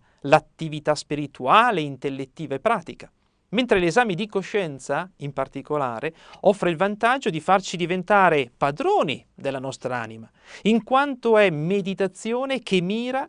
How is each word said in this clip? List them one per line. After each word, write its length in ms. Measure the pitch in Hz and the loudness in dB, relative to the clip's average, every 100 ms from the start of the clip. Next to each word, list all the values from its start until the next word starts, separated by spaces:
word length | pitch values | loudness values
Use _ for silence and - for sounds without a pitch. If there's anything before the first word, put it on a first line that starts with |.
| _ _ | _ _
l'attività 720 | 139 151 - - 160 151 151 | 2 2 2 -10 -8 -4 -2
spirituale, 840 | 151 - 147 143 - 127 196 247 185 | -2 -2 -6 -8 -4 4 4 4 0
intellettiva 760 | 147 135 139 135 135 - 170 | -4 -6 -6 -6 -10 -10 -8
e 60 | 135 | -2
pratica, 500 | 214 226 - - - _ _ _ - | 0 -2 -4 -16 -18 _ _ _ -6
mentre 320 | 202 247 202 | -2 2 2
l'esame 340 | 175 190 233 | 2 2 2
di 140 | 170 214 | 0 -4
coscienza, 800 | 196 175 208 170 135 - 143 185 - | -6 -4 -4 -4 -6 -6 -6 -6 -10
in 160 | 143 | -8
particolare, 840 | - 139 139 135 151 131 113 156 - - - | -6 -6 -6 -4 -2 -2 -4 -8 -10 -20 0
offre 280 | 185 196 175 | 2 2 2
il 60 | 160 | 0
vantaggio 540 | 196 208 233 269 233 | 0 0 0 0 -2
di 100 | 160 | -2
farci 360 | - 190 - 170 | 2 2 2 -6
diventare 760 | 170 185 180 208 185 151 127 - | -4 -2 2 4 6 4 0 -2
padroni 720 | 143 147 339 403 190 117 _ | -2 0 2 2 2 -4 _
della 240 | - 135 135 | -10 -6 -6
nostra 420 | 135 - 127 123 | -8 -8 -6 -6
anima, 300 | 113 113 110 _ - - | -8 -14 -20 _ -20 -4
in 220 | 202 226 | 2 2
quanto 540 | 220 262 285 254 233 214 | 2 2 0 -2 2 4
è 120 | 202 | 4
meditazione 1080 | 147 160 202 190 190 190 - 220 240 269 262 | 2 -2 -2 -2 -2 -4 -4 -6 -4 -4 -6
che 200 | - 190 | 0 0
mira 480 | 175 220 247 262 | 0 -4 -4 -6